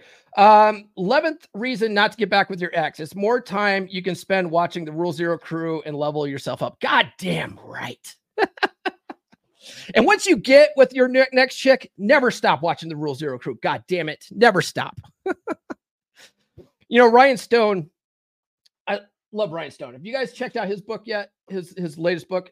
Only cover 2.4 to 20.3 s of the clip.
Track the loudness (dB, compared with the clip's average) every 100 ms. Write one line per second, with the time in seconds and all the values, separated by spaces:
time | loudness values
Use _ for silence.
2.4 | 0 -4 -6 -4 -4 -6 -14 -4 -2 -2
3.4 | -2 -4 0 -2 -4 -8 -6 -8 -2 -2
4.4 | 0 -2 -2 -6 -10 -6 -6 -4 -4 -4
5.4 | -6 -8 -6 -6 -8 -6 -4 -4 -6 -6
6.4 | -8 -8 -8 -6 -2 -2 -4 -10 -6 -6
7.4 | -8 -14 -18 -14 -14 -14 -20 -20 _ -6
8.4 | -6 -4 -8 _ -14 -14 _ -20 _ _
9.4 | _ _ -20 -20 -2 2 4 2 2 0
10.4 | 6 6 6 6 2 4 2 2 2 2
11.4 | 0 0 2 2 0 -8 2 2 2 0
12.4 | 0 0 -2 -4 -8 -8 -6 -6 -8 -8
13.4 | -10 -6 -6 -6 -4 -4 -4 -8 -12 2
14.4 | 4 4 -2 -6 -10 -10 -20 _ -8 -8
15.4 | -8 -12 -12 -20 _ _ _ _ -20 _
16.4 | _ -20 -20 _ -2 6 6 8 6 4
17.4 | 0 2 2 0 -6 _ _ _ _ _
18.4 | _ _ _ _ -8 -8 _ _ _ -6
19.4 | -6 -6 -12 -14 -18 -16 -10 -8 -8